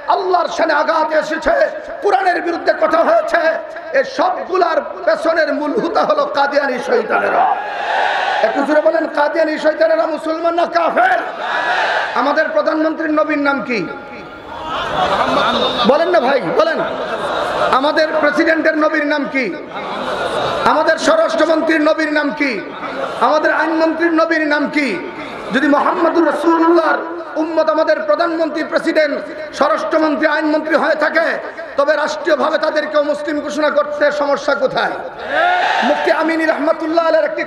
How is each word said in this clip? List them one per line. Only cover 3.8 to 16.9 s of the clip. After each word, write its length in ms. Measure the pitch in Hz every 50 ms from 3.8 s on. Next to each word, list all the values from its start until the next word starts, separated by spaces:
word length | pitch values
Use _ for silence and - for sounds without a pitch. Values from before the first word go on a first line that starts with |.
| - 320 269 269
এই 60 | 262
সবগুলার 800 | - - - 320 370 359 - - - 359 370 349 330 320 294 - - - - -
পেছনের 480 | - 320 - - 320 330 339 311 294 277
মূল 180 | 277 294 294
হুতা 320 | - - - 320 - - -
হলো 220 | - 302 302 277
কাদিয়ানী 540 | - - 277 277 269 277 285 277 269 254 240 -
শয়তানেরা। 720 | - 254 - 214 - - 202 208 196 - - - - - - - - - - - - - - - - - - - - - -
একটু 220 | - 220 - 277 277
জোরে 180 | - 302 302
বলেন, 260 | 302 320 339 320 311 -
কাদিয়ানী 500 | - 294 294 302 311 330 320 311 311 -
শয়তানেরা 500 | - 311 311 - 320 330 320 311 330 320
মুসলমান 460 | 311 - 320 320 320 330 330 339 339
না 120 | 339 339
কাফের? 540 | 339 339 339 330 302 - 294 359 381 370 330 - - - - - - - - - - - - - - - - - - -
আমাদের 340 | - 262 285 - 311 311 311
প্রধানমন্ত্রীর 600 | - 302 294 311 311 311 311 320 311 320 320 311
নবীর 280 | 302 302 302 302 302 285
নাম 240 | 285 285 277 262 -
কি? 240 | 240 240 208 160 - - - - - - - - - - - - - - - - - - - - - - - - 190 190 - - - - - 160 170 - - - - - - - 214
বলেন 220 | 269 302 339 370
না 100 | 359 320
ভাই, 220 | 247 262 285 247
বলেন। 360 | - - 254 - 320 320 311 233 - -